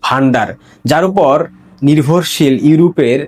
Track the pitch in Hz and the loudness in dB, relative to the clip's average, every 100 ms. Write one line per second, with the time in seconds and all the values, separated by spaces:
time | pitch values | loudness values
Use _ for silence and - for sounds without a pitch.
0 | - 131 135 123 104 - _ _ 127 151 | -4 -2 0 0 -2 -8 _ _ -4 -2
1 | 185 196 156 151 165 - - - 139 151 | 0 0 2 0 -2 -12 -20 -4 0 0
2 | 135 165 165 - 147 131 147 156 175 175 | 2 0 -2 -2 0 2 2 2 2 0
3 | 127 131 | -2 -2